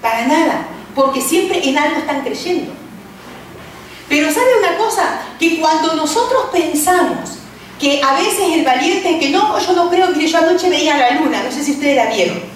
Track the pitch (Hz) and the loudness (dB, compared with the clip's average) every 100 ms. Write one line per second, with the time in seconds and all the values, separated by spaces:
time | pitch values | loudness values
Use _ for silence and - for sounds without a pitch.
0 | 226 233 247 311 302 - - - - - | 0 0 2 4 2 0 -8 -14 -10 0
1 | 269 262 - 339 392 381 269 285 302 311 | 2 2 2 2 2 0 0 2 0 -2
2 | - 277 247 214 339 359 - - - - | -4 -4 -4 -6 -2 -2 -4 -12 -16 -18
3 | - - - - - - - - - - | -20 -20 -20 -18 -18 -18 -18 -18 -20 -20
4 | - 294 311 440 508 466 381 - 440 392 | -2 0 2 2 4 4 2 2 0 0
5 | 339 - - - 339 330 320 320 320 311 | -2 -4 -10 -2 0 2 2 2 2 0
6 | 311 453 508 523 - 349 330 - - 359 | 0 0 2 0 0 -2 0 0 2 2
7 | - - - - - - - - 285 277 | 2 -2 -8 -14 -18 -20 -20 -4 0 2
8 | 277 277 415 - 370 320 277 254 311 381 | 2 2 0 0 0 2 2 2 2 0
9 | 370 320 277 349 427 415 370 349 349 359 | 0 0 2 2 2 0 0 2 2 2
10 | 370 302 320 330 320 349 359 302 302 277 | 2 2 0 2 2 2 2 2 2 2
11 | 247 285 320 - 254 285 - - 285 262 | 2 2 0 -2 -4 -4 -4 0 2 2
12 | 214 220 175 - - | 2 0 -2 -2 -10